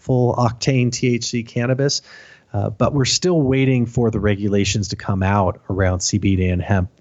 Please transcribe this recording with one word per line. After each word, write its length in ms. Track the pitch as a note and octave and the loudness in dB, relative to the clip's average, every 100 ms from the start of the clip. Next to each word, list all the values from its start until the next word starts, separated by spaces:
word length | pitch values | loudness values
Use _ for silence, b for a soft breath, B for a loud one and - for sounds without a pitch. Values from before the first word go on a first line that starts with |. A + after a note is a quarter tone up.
full 340 | - B2+ A#2+ | -2 2 2
octane 560 | - A#2+ A#2+ - C3 B2 | 2 0 0 0 2 2
T 240 | - B2+ | 0 0
H 120 | A#2+ - | 0 -2
C 180 | A#2+ | -6
cannabis. 580 | A2+ B2 A#2+ B2+ C#3 - B B B B B | -4 -2 0 0 0 -2 B B B B B
Uh, 180 | G#2 G#2 | -4 -4
but 220 | G#2+ B2 | -2 0
we're 120 | C#3+ | 0
still 360 | B2 - F3+ E3+ | 0 0 0 2
waiting 460 | C3 C3+ C3 B2+ A#2 | 2 2 2 2 0
for 240 | B2 A#2 | 0 0
the 80 | A2 | 0
regulations 680 | G#2 G2 G#2 G2+ G2 G#2+ G2 | 0 0 0 0 0 -2 -4
to 80 | G2+ | -6
come 260 | - G2 | -4 0
out 380 | F#2 G2+ F2+ - - | 2 2 0 -2 -6
around 300 | F#2+ F#2+ F2+ | -2 0 0
C 180 | - G#2 | -2 0
B 160 | G2 | 0
D 140 | F#2+ F2+ | 0 0
and 120 | F2+ | 0
hemp. 300 | - G2 F2+ - | 0 0 -2 -6